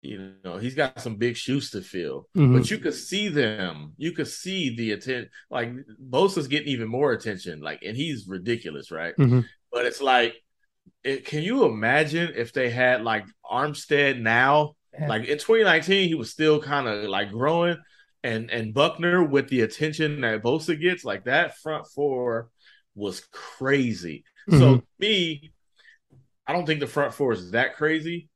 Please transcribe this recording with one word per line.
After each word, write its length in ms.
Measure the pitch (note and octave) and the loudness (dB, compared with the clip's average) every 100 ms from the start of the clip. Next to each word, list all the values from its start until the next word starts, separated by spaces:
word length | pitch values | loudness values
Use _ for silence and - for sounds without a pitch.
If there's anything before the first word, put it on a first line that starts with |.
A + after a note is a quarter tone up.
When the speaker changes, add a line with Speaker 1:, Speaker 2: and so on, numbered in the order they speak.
Speaker 1:
you 300 | - G2+ F#2+ F#2+ | -14 -14 -16 -16
know, 140 | F#2+ F2 | -12 -8
he's 160 | A#2 C3 | -8 -4
got 240 | C3+ - | -4 -4
some 180 | A#2+ G#2 | -12 -4
big 180 | A#2+ A#2 | -4 -4
shoes 320 | - C3+ C3+ | -4 -4 -4
to 100 | G#2 | -12
fill. 460 | F#2 F#2 D#2 C2+ - F#3+ | -10 -8 -8 -10 -6 4
Speaker 2:
Mm-hmm. 220 | C#3 B2+ | 6 6
Speaker 1:
But 140 | - | 4
you 80 | G#3+ | -2
could 160 | E3+ - | -4 -6
see 320 | - F#3+ G#3 | -8 -6 -2
them. 680 | D3 A2+ G#2+ F#2 D2+ D2+ D#2 | 0 0 -2 -6 -8 -16 -8
You 160 | D3+ | -8
could 140 | E3+ C#3+ | -6 -8
see 480 | - F#3 F#3+ C#3+ A2+ | -8 -8 -4 -4 -4
the 180 | A2+ | -4
atten-, 360 | G2+ B2+ B2+ G#2 - _ | -6 -6 -8 -8 -18 _
like, 200 | C3 A#2 B2 C#3 A2 | -6 -6 -8 -16 -20
Bosa's 460 | C3 C3 F#3+ F#3+ C3 | -4 2 2 0 -4
getting 220 | D3 D3 | -4 -4
even 180 | B2+ A2 | -6 -4
more 240 | B2 C#3+ | 0 0
attention. 500 | A2+ A2+ F#2+ F2+ D#2 | 0 -4 -8 -10 -12
Like, 220 | D2+ D#2 F#2 | -10 -10 -10
and 100 | A#2+ | -6
he's 320 | D#3+ B2+ F#2 | -6 -6 -8
ridiculous, 640 | F#2+ F#2 A#2 E2+ D2 - | -10 -4 -4 -6 -12 -12
right? 240 | D#2+ E2 E2 | -10 -8 2
Speaker 2:
Mm-hmm. 260 | C3 B2 A#2 _ _ | 4 4 0 _ _
Speaker 1:
But 140 | A#2+ B2 | -2 -2
it's 160 | A#2 | -2
like, 320 | C3+ B2+ A#2 - _ _ _ _ _ _ | 4 4 4 -2 _ _ _ _ _ _
it, 220 | C3 C#3 - | -6 -6 -4
can 180 | D3+ | -6
you 220 | E3+ C4 F#3 | -2 4 2
imagine 680 | A2 A2 C#3 D#3 D#3+ E3+ B2 | 4 2 4 2 0 -2 -4
if 180 | A#2 | -4
they 180 | - B2+ | -2 -2
had, 320 | A#2+ B2+ B2+ | 2 4 4
like, 220 | A#2 A2 F#2+ _ - | 2 -2 -4 _ -6
Armstead 760 | A#2 D3 D3 - C#3+ C#3 B2+ | -2 -2 -4 0 2 2 2
now? 560 | A2 A#2 C3 D3+ D3+ _ _ - | 2 4 6 4 2 _ _ -8
Speaker 2:
Yeah. 80 | D3+ | -4
Speaker 1:
Like, 180 | A2 A#2 | -2 -2
in 120 | D3 | -4
twenty 260 | - A3+ | 2 4
nineteen, 440 | G#3 E3 D#3 G3 F#3 | 6 4 4 2 2
he 80 | D#3+ | 0
was 160 | A2+ | -6
still 280 | - D#3 D3+ | 0 2 2
kinda, 480 | C#3+ C#3+ B2 G#2 G#2 | 2 -2 -2 -4 -2
like, 240 | F#2+ G2+ | -2 -4
growing. 460 | G#2+ C#3 E3+ E3+ E3+ _ _ _ _ | -2 0 2 0 -2 _ _ _ _
And, 260 | B2+ A2 A#2 | -4 -4 -4
and 240 | A#2 A2 | -6 -4
Buckner 500 | A2 D#3+ - E3+ F3 | 2 2 2 2 2
with 240 | E3 C#3 C3+ | 4 2 2
the 120 | B2+ | 0
attention 600 | A2 - D#3 D#3 D#3 D3 | 0 0 -4 0 -2 0
that 200 | A#2+ A2 | -2 0
Bosa 380 | A#2 D3 D#3 D#3 | 0 0 0 0
gets, 260 | F3 F3 B2 | 0 -2 -6
like, 200 | G2 G#2+ | -6 0
that 320 | C#3 E3+ - | 0 0 -4
front 280 | D#3+ D#3 - | -8 -8 -8
four 560 | - C#3+ B2+ B2 A2+ A#2 _ _ _ _ - | -4 -2 0 -2 -2 -6 _ _ _ _ -8
was 260 | G2+ F#2+ - | -8 -8 -14
crazy. 920 | - - - C3 C#3+ B2 G#2 F2 D2+ _ _ - | -20 -18 -6 0 2 2 -2 -8 -12 _ _ 4
So, 60 | D#3+ | 8
Speaker 2:
Mm-hmm. 240 | B2+ B2 - _ | 10 8 2 _
Speaker 1:
me, 560 | G3+ G#3 E3 D3+ D#3 _ _ _ _ _ _ _ _ _ - | 0 2 0 -4 -12 _ _ _ _ _ _ _ _ _ -4
I 60 | |
don't 120 | E3+ D#3 | -4 -2
think 140 | D3+ | -2
the 80 | C3+ | -2
front 260 | - C#3 | -2 -2
four 200 | - C#3 | 0 0
is 180 | G#2 F2+ | 0 -2
that 240 | A2+ B2+ - | 0 0 0
crazy. 520 | D3+ D#3+ D#3 E3+ - | -2 0 -4 -8 -12